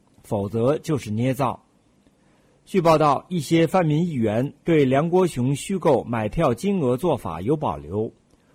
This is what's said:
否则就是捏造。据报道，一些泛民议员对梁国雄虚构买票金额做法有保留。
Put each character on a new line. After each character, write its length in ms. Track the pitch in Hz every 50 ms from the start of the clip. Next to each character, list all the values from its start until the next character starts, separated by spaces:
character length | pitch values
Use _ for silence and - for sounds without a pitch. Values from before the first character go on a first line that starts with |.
| _ _ _ _ _
否 260 | - 117 101 98 101
则 280 | 107 113 117 131 156 -
就 180 | - 160 151
是 140 | 127 - 107
捏 220 | 107 113 123 131 127
造。 300 | 127 135 117 92 - _ _ _ _ _ _ _ _ _ _ _ _ _ _ _ _ _ _ _ _ _
据 160 | - - 190
报 160 | 160 165 160
道， 260 | 147 156 147 131 - - -
一 100 | 185 170
些 280 | 139 - 165 165 165
泛 180 | 160 - 190 175
民 180 | 151 147 156 180
议 100 | 175 151
员 400 | 123 110 104 104 117 131 143 - _ -
对 220 | 175 165 151 139
梁 220 | 127 131 139 165
国 200 | 170 175 185 190
雄 280 | 160 - 123 123 131 143
虚 220 | - - - 196
构 260 | 175 - 165 131 104 -
买 240 | 110 120 113 110
票 260 | 107 - 165 165 131 117
金 260 | - - 202 202 180
额 180 | 143 123 127
做 180 | 127 185 170 139
法 260 | 107 - 95 80 82
有 140 | 92 120 160
保 220 | 151 147 110 76
留。 340 | 71 71 73 95 107 110 - _ _ _ _ _ _ _ _ _